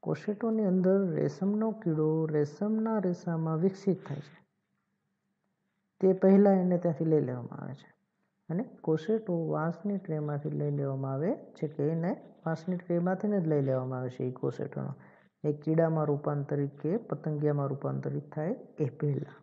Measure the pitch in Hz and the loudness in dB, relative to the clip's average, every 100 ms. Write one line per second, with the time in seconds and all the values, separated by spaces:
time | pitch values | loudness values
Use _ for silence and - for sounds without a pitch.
0 | - 160 - 208 226 220 208 185 180 196 | -2 -4 -2 -2 0 2 2 4 4 4
1 | 190 151 151 147 190 208 220 220 175 156 | 4 2 0 0 -2 0 0 -2 0 2
2 | 156 160 160 151 147 - 208 220 220 220 | 2 2 2 0 0 -2 -2 0 0 0
3 | 185 175 - 165 160 160 185 190 - 175 | 0 -2 -2 -2 0 2 0 0 -2 -2
4 | - 143 - - _ _ _ _ _ _ | -2 -10 -10 -20 _ _ _ _ _ _
5 | _ _ _ _ _ _ _ _ _ _ | _ _ _ _ _ _ _ _ _ _
6 | 190 185 190 196 202 190 180 175 170 165 | 2 6 8 8 8 6 4 2 0 0
7 | 160 156 131 127 120 - - 135 - _ | 2 2 2 -4 -8 -12 -12 -12 -16 _
8 | _ _ _ _ _ 165 254 - - 160 | _ _ _ _ _ -4 -4 -6 0 0
9 | 156 220 220 170 160 151 160 170 202 202 | 2 -2 0 -2 0 0 0 -2 -4 -4
10 | 185 156 151 147 147 147 147 143 139 135 | -4 -4 -2 -2 -4 -2 -2 0 -2 -2
11 | 135 135 160 285 - - 156 147 143 165 | -4 -2 -2 -2 -8 -8 -8 -2 -2 0
12 | 170 262 - - - 160 - 180 - 175 | -2 -4 -8 -10 -4 -4 -4 -6 -2 0
13 | 175 185 208 208 160 151 135 131 127 127 | 0 0 0 0 2 2 2 0 -2 -4
14 | 127 123 127 127 139 127 - - 135 139 | -6 -4 -6 -2 -4 -4 -6 -6 -6 -8
15 | - - _ _ 147 147 156 160 165 160 | -14 -20 _ _ -4 -4 0 2 4 2
16 | 151 143 147 147 143 143 143 139 151 208 | 0 0 0 -2 -2 -2 -2 -4 -4 -4
17 | - 151 - 151 147 147 139 135 139 135 | -4 -6 -4 -2 0 0 0 -2 -4 -4
18 | 135 139 143 - 156 254 - - 147 120 | -4 -6 -8 -6 -4 -6 -10 -4 -4 -2
19 | 147 135 147 - | -2 -2 -4 -14